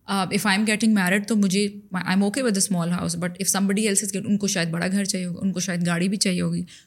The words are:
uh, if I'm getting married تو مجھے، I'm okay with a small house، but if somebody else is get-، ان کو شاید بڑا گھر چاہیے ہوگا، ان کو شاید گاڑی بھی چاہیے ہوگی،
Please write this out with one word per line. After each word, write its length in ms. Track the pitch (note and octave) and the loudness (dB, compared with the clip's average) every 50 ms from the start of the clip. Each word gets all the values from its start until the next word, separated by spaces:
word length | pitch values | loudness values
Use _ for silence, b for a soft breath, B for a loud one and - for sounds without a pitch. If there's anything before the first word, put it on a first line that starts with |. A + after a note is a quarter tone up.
| - - | -6 -2
uh, 80 | G3 G3 | -2 0
if 320 | F#3 E3+ F#3+ G3+ - G#3+ | 0 0 0 0 2 2
I'm 100 | F#3+ G3 | 2 2
getting 360 | A3 A3 G#3+ G#3 A3+ A3 A3 | 2 2 2 2 4 4 4
married 280 | G3+ F#3 F3+ F#3+ G#3 G#3 | 4 4 4 2 0 0
تو 80 | - A#3 | 0 2
مجھے، 320 | G#3 G3+ G3 F3 G3+ G#3 G3+ G3+ - - - F#3+ | 2 2 2 2 2 0 0 -4 -8 -14 -8 -6
I'm 220 | F#3 - - F#3 | -6 -2 0 2
okay 260 | F#3+ G3+ G3+ G3+ C#4 C4 | 2 2 2 0 0 0
with 80 | A#3 | 0
a 240 | G3 G3 F#3+ - F#3+ | 2 0 0 0 0
small 120 | F3 E3 | 0 0
house، 280 | E3+ F3 F3+ F3+ E3+ E3 E3+ | 0 -2 -2 -2 -4 -4 -4
but 100 | F3 F3+ | -4 -6
if 300 | F3 - F#3+ - - F#3+ | -6 -4 -2 -2 0 2
somebody 240 | G3 G3 G3+ G#3+ A3 | 2 2 2 2 2
else 220 | G#3+ G3 G3 G#3+ | 0 0 0 -2
is 160 | G3 G3 F#3 | -4 -6 -6
get-، 80 | F#3+ - | -2 -2
ان 80 | G3+ | -2
کو 100 | G3+ G3+ | 0 0
شاید 220 | G3 - F3+ E3+ E3 | 0 0 0 -2 -2
بڑا 180 | E3 E3+ F3+ F#3 | -2 -2 -2 -2
گھر 120 | F#3+ G3+ G3 | -2 -2 -2
چاہیے 220 | F#3 - F#3 F3+ | -2 -4 -4 -4
ہوگا، 140 | F3 E3+ - | -6 -6 -4
ان 100 | - G3 | -4 -2
کو 80 | E3+ F3+ | -2 -2
شاید 280 | F3+ - F3 F3 F3 | -4 -4 -2 -2 0
گاڑی 220 | F3 E3+ E3+ F3+ G3 | 0 0 2 0 0
بھی 80 | G#3 | 0
چاہیے 240 | G3 - G3 F3+ F3+ | 0 0 0 0 0
ہوگی، 220 | F3 E3+ E3+ F3 F3 B B B B | -2 -2 -2 -4 -6 B B B B